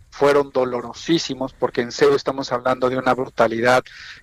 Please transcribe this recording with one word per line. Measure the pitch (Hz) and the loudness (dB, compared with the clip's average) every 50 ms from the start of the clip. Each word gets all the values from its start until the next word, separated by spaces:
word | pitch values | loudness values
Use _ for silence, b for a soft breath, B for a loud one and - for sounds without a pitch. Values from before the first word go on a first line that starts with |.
| B _ | B _
fueron | - - 139 143 143 143 143 139 | -4 2 2 4 4 4 2 0
dolorosísimos, | - 131 127 127 123 123 120 117 113 - - - 165 165 - - 135 127 131 131 - | 0 -2 -2 0 -2 -6 -6 -8 -12 -8 -2 0 0 0 0 -4 -6 -6 -8 -8 -6
porque | - 127 123 - 135 | -4 -4 -2 -2 -2
en | 120 120 | -4 -2
serio | - - 147 143 139 | 0 2 4 4 4
estamos | 135 - 139 135 135 135 - | 2 0 -2 -6 -6 -6 -4
hablando | - 131 123 127 127 127 127 127 | -4 -2 -2 -2 -2 0 0 -2
de | 131 | 0
una | 131 127 127 123 | 0 0 0 0
brutalidad | 123 131 - - - 113 110 113 113 117 123 127 127 - B B B B B B B | 0 -2 -4 0 0 0 2 2 0 2 2 2 2 2 B B B B B B B